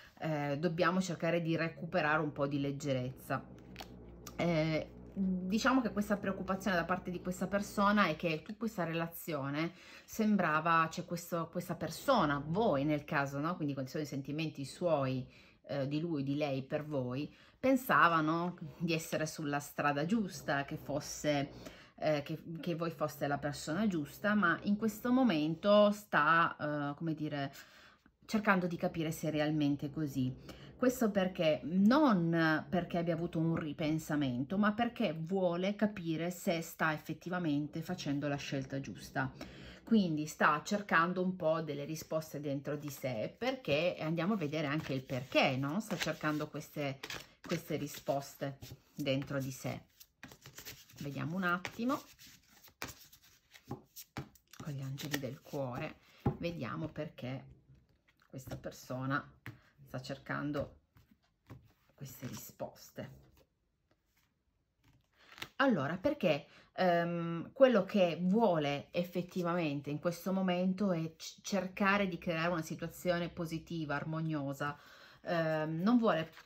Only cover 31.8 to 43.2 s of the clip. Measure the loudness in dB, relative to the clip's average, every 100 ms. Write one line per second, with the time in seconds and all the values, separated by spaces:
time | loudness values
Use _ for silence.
31.8 | 8 8 8 6 6 4 4 4 2 -2
32.8 | 0 0 0 0 0 0 2 2 -2 -2
33.8 | 0 0 0 0 2 0 0 2 2 2
34.8 | -2 0 -2 -2 -2 2 2 2 -2 0
35.8 | 0 0 -4 -2 -2 -2 0 0 -2 -2
36.8 | 0 0 -6 -8 -4 -2 2 2 0 -4
37.8 | -6 -4 -2 -2 0 -4 -2 -4 -4 -6
38.8 | -6 -10 -6 -4 -4 -6 -14 -14 -18 -18
39.8 | 2 4 4 0 -4 2 4 4 0 -4
40.8 | 2 4 4 2 -2 0 2 2 0 -6
41.8 | -6 -8 -4 -4 -4 -6 -4 -4 -4 -6
42.8 | -6 -6 -4 -4